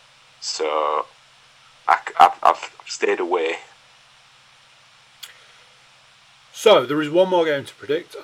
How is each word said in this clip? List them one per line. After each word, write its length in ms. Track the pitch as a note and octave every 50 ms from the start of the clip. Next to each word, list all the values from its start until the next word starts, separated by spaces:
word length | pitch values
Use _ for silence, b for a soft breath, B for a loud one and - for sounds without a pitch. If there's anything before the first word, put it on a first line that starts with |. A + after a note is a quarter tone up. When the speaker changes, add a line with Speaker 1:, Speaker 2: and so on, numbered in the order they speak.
| - _ _ _ - - _ _
Speaker 1:
so 640 | - - - - D#2+ D2+ D2+ D#2 D2+ D2+ D2+ D2+ - - - - _ _ _ _ - _ _ _ _ - _ - -
I, 120 | - E2 - - - - -
I've, 200 | E2+ F2 - -
I've 280 | - - E2+ - - - - - -
stayed 340 | - - - - G2+ G2+ G2
away. 400 | F2+ E2+ F2+ E2+ D#2+ E2 E2+ - - - - - - - - - - - - - _ _ - - _ - - _ _ _ _ _ _ _ - _ _ _ _ _ b b b b b b b b b b b b b b b _ _ _ _ _ _ _ _ _ _ -
Speaker 2:
So, 340 | - - - A3 G3 D3 B2
there 160 | A#2+ D3 D#3
is 80 | D3+ D3
one 180 | D#3+ F3+ F#3 F#3
more 160 | F#3 F3 E3
game 200 | D#3 D3 C#3 A#2+
to 80 | - -
predict, 420 | - - - D3 F3 E3 - - -